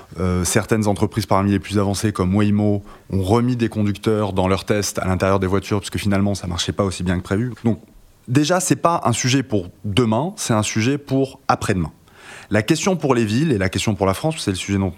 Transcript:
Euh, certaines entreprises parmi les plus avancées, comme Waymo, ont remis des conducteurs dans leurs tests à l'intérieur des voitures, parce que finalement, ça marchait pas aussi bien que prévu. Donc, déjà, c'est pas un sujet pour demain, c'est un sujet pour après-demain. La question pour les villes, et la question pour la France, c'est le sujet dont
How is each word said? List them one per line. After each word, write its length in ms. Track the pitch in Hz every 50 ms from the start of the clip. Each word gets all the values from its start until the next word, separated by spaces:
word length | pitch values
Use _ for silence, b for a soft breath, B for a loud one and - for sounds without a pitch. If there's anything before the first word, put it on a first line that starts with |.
| B B - 82
Euh, 240 | 92 92 90 90 87
certaines 440 | - - 113 98 - 120 107 104
entreprises 380 | 104 98 - 107 98 - 110 98
parmi 240 | - 104 95 98 101
les 80 | 98
plus 220 | 95 - - 98 104
avancées, 320 | 98 101 98 - - 107
comme 220 | - - 95 92 95
Waymo, 480 | 104 104 104 101 104 104 104 104 101 101 B B B B -
ont 120 | 92 98 92
remis 320 | 90 113 120 120 123 127
des 140 | 117 117 110
conducteurs 640 | - 110 104 104 101 101 - 113 107 107 107 98 92
dans 140 | 95 92
leurs 180 | 92 95 95 -
tests 340 | - 107 104 101 - - -
à 80 | -
l'intérieur 320 | 95 92 90 98 95 98 98
des 80 | 95
voitures, 320 | 92 98 98 - - 107 101
parce 100 | - -
que 80 | -
finalement, 380 | 85 - 101 98 98 101 101 101
ça 100 | - -
marchait 280 | 90 87 87 - - -
pas 100 | - 101
aussi 180 | 95 87 -
bien 160 | 90 92 90
que 60 | 90 90
prévu. 300 | - 98 101 123 127 110 - -
Donc, 160 | 117 101 - - - - - - - _ _ _
déjà, 320 | - 123 147 151 160 180 185
c'est 160 | 180 - 143
pas 260 | - - 170 170 - -
un 100 | 120 113
sujet 280 | - - 127 127 139
pour 280 | 120 - 107 101 85 92 - - -
demain, 500 | 107 95 127 123 110 110 120 151 190 208
c'est 180 | - - - 117
un 100 | 107 104
sujet 360 | - - 110 110 127 143 143
pour 400 | - - 131 135 135 - - - _
après-demain. 440 | - 123 - - - 98 92 80 80 - _ B B B B B B B B B B
La 100 | 95 107
question 340 | 110 - 160 156 - 202 185
pour 200 | 160 151 135 123
les 100 | 120 117
villes, 260 | 101 107 127 165 165
et 60 | 120
la 120 | 95 95 95
question 260 | - 95 - 117 101
pour 100 | - 98
la 80 | 95 95
France, 220 | - - 160 156
c'est 140 | - - 104
le 60 | 95
sujet 200 | 92 - 101 98
dont 160 | 98 98 92 85